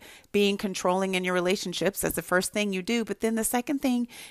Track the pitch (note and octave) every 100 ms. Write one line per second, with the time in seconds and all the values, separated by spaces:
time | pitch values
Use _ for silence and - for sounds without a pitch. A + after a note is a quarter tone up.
0 | - - - G#3 G3+ G3 G3 F#3 F#3 F#3
1 | F#3+ F#3 F#3 F3+ F3+ G3 F#3 E3+ E3+ -
2 | - - E3+ F3+ F#3 G#3+ G#3 F#3+ F3+ A#3
3 | A3 G3+ A3+ A3+ A3 B3 - C#4 C4+ B3
4 | A#3+ - -